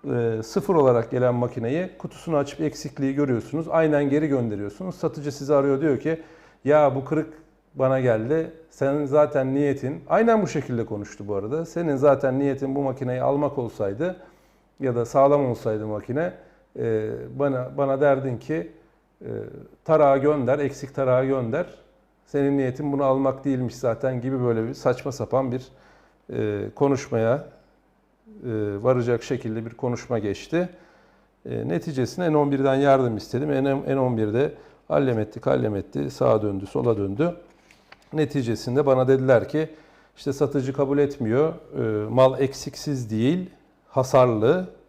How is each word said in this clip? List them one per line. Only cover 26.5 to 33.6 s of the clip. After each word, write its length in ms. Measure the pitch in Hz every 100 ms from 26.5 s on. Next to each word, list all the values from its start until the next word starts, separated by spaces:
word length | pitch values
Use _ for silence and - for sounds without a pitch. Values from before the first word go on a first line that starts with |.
| 104 101 -
konuşmaya, 720 | 139 131 - 117 113 131 - - _ _ _ _ _ _ 226 214 127
e, 40 | 110 104 101
varacak 400 | 120 127 117 117
şekilde 420 | - 123 120 110 117
bir 40 |
konuşma 500 | - 127 120 - 120
geçti. 500 | 101 98 - 160 180 - - _ _ _ _ _ 127
E, 220 | 120 117
neticesinde 640 | 170 - 135 120 - 175
N 60 | 151
on 140 | 143
birden 240 | 139 135 135
yardım 420 | 143 135 123 107
istedim. 320 | - 143 147
N, 460 | 139